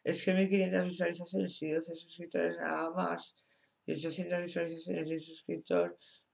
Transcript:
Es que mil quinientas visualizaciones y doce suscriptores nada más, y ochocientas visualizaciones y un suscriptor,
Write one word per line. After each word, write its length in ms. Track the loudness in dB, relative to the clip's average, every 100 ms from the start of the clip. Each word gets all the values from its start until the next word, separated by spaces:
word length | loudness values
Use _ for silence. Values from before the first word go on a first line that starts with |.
Es 200 | 0 2
que 120 | 4
mil 120 | 4 6
quinientas 380 | 4 4 4
visualizaciones 760 | 2 0 0 -2 -4 -2 0 -2
y 80 | 0
doce 260 | 0 -2 -8
suscriptores 600 | -10 -10 -4 0 0 0
nada 320 | -2 -2 0
más, 440 | 0 0 -2 -6 -16 -20 _ _ _ -6
y 60 |
ochocientas 500 | -4 -2 -4 -2 -2
visualizaciones 680 | -2 -2 -2 -2 -4 -2 -2
y 60 |
un 60 | -4
suscriptor, 760 | -6 -10 -6 -6 2 4 4 0 -16 -20 _